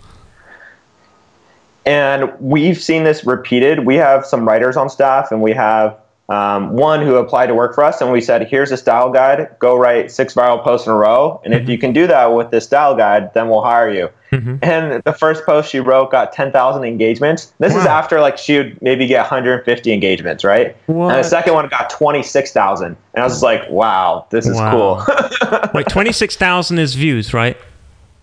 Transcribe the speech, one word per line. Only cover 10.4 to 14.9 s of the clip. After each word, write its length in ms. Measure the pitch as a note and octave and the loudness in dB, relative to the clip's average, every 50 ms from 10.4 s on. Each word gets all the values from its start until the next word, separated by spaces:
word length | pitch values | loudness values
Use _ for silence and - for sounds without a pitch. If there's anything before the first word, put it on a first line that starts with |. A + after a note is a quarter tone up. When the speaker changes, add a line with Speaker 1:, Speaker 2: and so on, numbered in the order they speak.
| B2 B2 A#2+ A#2 - | 2 2 0 0 0
Speaker 1:
posts 240 | D3 B2 A#2 - | 0 0 0 0
in 60 | A2+ A2 | 0 2
a 20 | |
row. 440 | G#2+ G#2 G#2+ A#2+ C3 D3 D#3 - - - | 2 4 4 4 2 2 0 -2 -6 -4
And 100 | G#2 C#3 | -2 -2
if 80 | B2+ B2 | -2 0
Speaker 2:
Mm-hmm. 80 | C3 | -2
Speaker 1:
you 60 | A#2+ | -2
can 160 | A2+ C#3 B2+ A#2 | -2 -2 0 2
do 140 | D3+ F3 | 2 4
that 200 | F3 D#3+ C3 A#2+ A#2 A#2 | 4 4 4 4 4 2
with 160 | A#2 A#2 A#2 | 0 0 0
this 140 | A#2 A2+ - | -2 -2 0
style 320 | - C#3 C#3+ D3+ C#3+ C3+ | 0 2 2 2 2 2
guide, 360 | A#2 G#2+ G2+ G#2+ G#2+ F#2+ F#2+ - | 2 2 2 2 0 0 -2 -2
then 140 | A2+ A2+ A2+ | -2 0 0
we'll 120 | A2 G#2+ | 0 0
hire 300 | A#2+ B2 A#2 A#2+ A#2 A2 | 2 2 2 2 2 0
you." 180 | G2+ F#2 E2+ D#2+ - _ _ _ | 0 -4 -4 -6 -8 _ _ _
Speaker 2:
Mm-hmm. 240 | C3+ C3 A2 B2 C3 C3+ D3 | -4 -4 -4 -6 -6 -4 -2
Speaker 1:
And 400 | E3+ D#3+ E3 D#3+ D3+ | 0 0 0 -2 -4